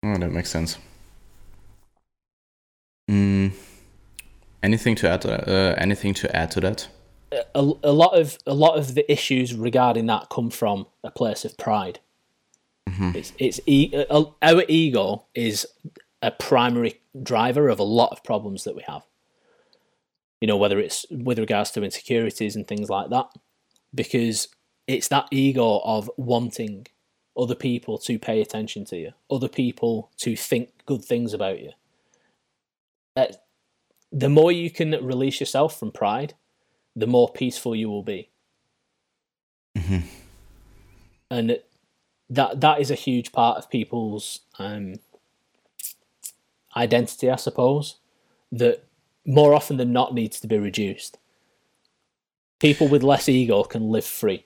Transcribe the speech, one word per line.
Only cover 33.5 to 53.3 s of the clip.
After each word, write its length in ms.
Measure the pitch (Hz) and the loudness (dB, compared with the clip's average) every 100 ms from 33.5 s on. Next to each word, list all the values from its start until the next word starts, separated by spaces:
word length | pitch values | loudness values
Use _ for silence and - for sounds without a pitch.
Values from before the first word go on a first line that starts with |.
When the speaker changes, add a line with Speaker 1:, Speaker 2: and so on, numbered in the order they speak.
| _ _ _ _ _ _ | _ _ _ _ _ _
Speaker 2:
the 160 | 143 139 | -2 4
more 240 | 147 165 | 6 6
you 180 | 175 170 | 4 -2
can 200 | - 156 156 | -4 -2 -2
release 360 | 131 127 135 131 | -4 -2 -2 -2
yourself 380 | 135 135 156 - | -4 0 0 -2
from 120 | 110 | -12
pride, 440 | - 101 113 147 - _ _ _ _ _ | -4 -2 -2 -6 -12 _ _ _ _ _
the 120 | - 110 | -6 2
more 240 | 123 120 | 4 4
peaceful 440 | - 127 - 123 | 0 -6 -4 -6
you 140 | 113 110 | -4 -4
will 140 | 104 | -6
be. 260 | 98 95 - _ _ _ _ _ _ _ _ _ _ _ _ _ _ 107 | -8 -10 -12 _ _ _ _ _ _ _ _ _ _ _ _ _ _ -8
Speaker 1:
Mm-hmm. 300 | 85 95 82 - - - - - - - _ _ _ _ _ | -2 -2 -4 -14 -20 -20 -20 -20 -20 -20 _ _ _ _ _
Speaker 2:
And 280 | 123 113 120 _ _ _ _ _ _ _ | -4 0 -2 _ _ _ _ _ _ _
that, 320 | 127 101 139 | 0 0 4
that 200 | 151 151 | 4 4
is 100 | 139 | 0
a 40 | |
huge 380 | 139 - 123 113 | -2 0 -2 -2
part 240 | - 117 - | 2 2 2
of 140 | - | -4
people's, 720 | 120 104 120 110 104 - - _ - | -6 -4 -4 -6 -6 -10 -14 _ -14
um, 380 | 98 104 95 98 _ _ _ _ _ _ _ - - - _ _ - _ _ _ _ 120 | -10 -10 -10 -14 _ _ _ _ _ _ _ -16 -16 -16 _ _ -20 _ _ _ _ -4
identity, 540 | 117 120 113 - 127 | 2 2 0 -2 -2
I 60 | 127 | 0
suppose, 600 | - - 127 143 147 - _ _ _ _ _ | -4 0 2 2 -4 -14 _ _ _ _ _
that 320 | 120 120 117 _ _ _ _ - | 0 0 0 _ _ _ _ 2
more 260 | 135 147 | 6 8
often 220 | 147 - 135 | 6 2 -4
than 160 | 123 | 0
not 220 | 120 127 | 0 0
needs 240 | 123 110 - | -2 -6 -8
to 60 | 107 | -2
be 120 | 110 | -2
reduced. 600 | 104 95 101 90 - - _ _ _ _ _ _ _ _ _ _ _ _ _ _ | -2 -4 -4 -6 -14 -20 _ _ _ _ _ _ _ _ _ _ _ _ _ _
People 260 | 151 143 147 | 4 4 4
with 160 | 143 | 4
less 260 | 135 135 | 4 2
ego 360 | - | 4